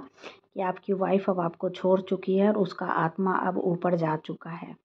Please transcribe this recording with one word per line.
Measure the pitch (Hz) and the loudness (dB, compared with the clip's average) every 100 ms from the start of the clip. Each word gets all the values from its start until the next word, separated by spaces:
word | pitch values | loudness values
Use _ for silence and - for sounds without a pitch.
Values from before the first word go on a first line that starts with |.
| - - - - _ | 0 -12 -20 -20 _
कि | - | -4
आपकी | 185 185 - | -4 -4 -4
वाइफ | 190 185 190 196 | -2 2 2 2
अब | 180 | 0
आपको | 170 170 185 | -2 -2 -6
छोड़ | 180 185 190 | -2 2 2
चुकी | 185 185 190 190 | 2 -2 0 4
है | 202 | 4
और | 214 | 4
उसका | 180 - 180 | 0 -2 -2
आत्मा | - 165 - 190 185 | 0 0 0 0 2
अब | - 180 | 0 0
ऊपर | - 175 180 175 | 0 0 2 2
जा | 160 156 | 0 -2
चुका | - 165 - | -4 -12 -12
है। | 165 - - | -12 -12 -16